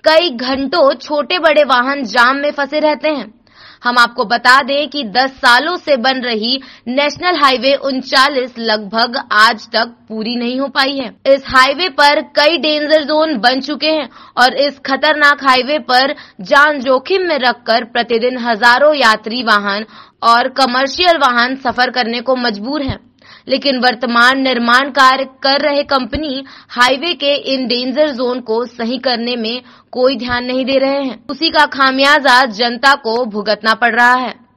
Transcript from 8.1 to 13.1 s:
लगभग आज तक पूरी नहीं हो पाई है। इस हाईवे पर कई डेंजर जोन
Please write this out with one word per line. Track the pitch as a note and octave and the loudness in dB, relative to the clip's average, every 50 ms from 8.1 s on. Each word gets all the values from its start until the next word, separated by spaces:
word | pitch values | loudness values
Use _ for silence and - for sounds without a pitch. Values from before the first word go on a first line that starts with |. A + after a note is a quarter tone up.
| D4 C4+ C4 C#4+ D4 B3+ B3+ B3 - A#3+ | 2 2 2 2 2 -2 -4 -4 -8 -6
लगभग | A3+ A3+ G#3+ G#3+ G#3+ F#3+ A3 A3+ A#3 A#3+ A#3+ C4+ - - | -2 -2 -2 -2 -4 -6 -2 -2 -2 -2 -4 -8 -6 0
आज | - G#3+ A3 A#3 A#3 A3 - - | 2 4 4 4 2 -2 -8 -4
तक | - G#3+ A#3 A#3+ - _ _ _ | -2 -2 -2 -2 -8 _ _ _
पूरी | A3 A3 A3 A#3 A#3+ | -10 -8 -6 -6 -4
नहीं | A#3+ A#3+ A#3+ B3+ C4 | -4 -4 -4 -4 -4
हो | C#4 C#4 | -6 -4
पाई | - D4 C4 C4+ C#4+ | -2 -2 -2 0 -2
है। | C4+ B3+ G3+ F#3 _ _ | -6 -8 -8 -12 _ _
इस | C4+ C#4 C#4 C4+ - | 2 2 2 2 -6
हाईवे | C4 C4 C4 C#4 D4 C#4 F4+ F#4 C4+ - | -6 -4 -4 -4 -4 -4 -4 -4 0 2
पर | C#4+ D4 D4 D#4 C#4 - _ | 2 2 2 0 -2 -4 _
कई | D4 D4 D4+ E4+ D4+ | 0 2 2 0 0
डेंजर | B3 D4+ D4+ D4 D4+ D4 D#4 D#4+ D4 | -2 -2 -2 -2 0 2 2 0 2
जोन | C4 | 0